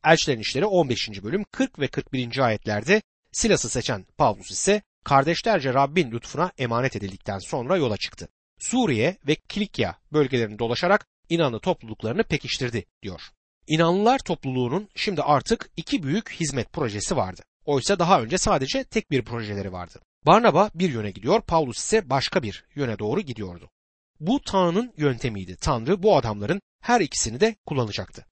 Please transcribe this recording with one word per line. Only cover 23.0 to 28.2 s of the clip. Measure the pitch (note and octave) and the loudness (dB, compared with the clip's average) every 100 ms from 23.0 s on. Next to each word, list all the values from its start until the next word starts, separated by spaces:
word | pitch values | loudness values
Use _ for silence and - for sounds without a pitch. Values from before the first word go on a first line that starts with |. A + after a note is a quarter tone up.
| G#2+ D3+ | -2 -2
gidiyordu. | E3 A2 G2 F2 E2+ _ _ _ _ _ | -4 -8 -10 -12 -20 _ _ _ _ _
Bu | D#3+ C#4 | -2 -2
Tanrı'nın | - G3 F3+ F3 B3 - | 0 2 2 2 -4 -2
yöntemiydi. | D3 A#2+ B2 G#2 F2+ F2+ | 0 0 -4 -6 -10 -6
Tanrı | - B2+ A#2 G3 | -2 -2 0 0
bu | G3+ E3 | 4 4
adamların | A#2+ G#2 G#2 F3+ _ _ | 2 -4 -4 -4 _ _
her | - A#3+ | 0 2
ikisini | F#3 - A2+ A#2 | 2 -2 -6 0
de | G#3+ A3 - | 0 0 -6
kullanacaktı. | C#3 A2+ G2 F#2+ - | -2 -2 -4 -10 -14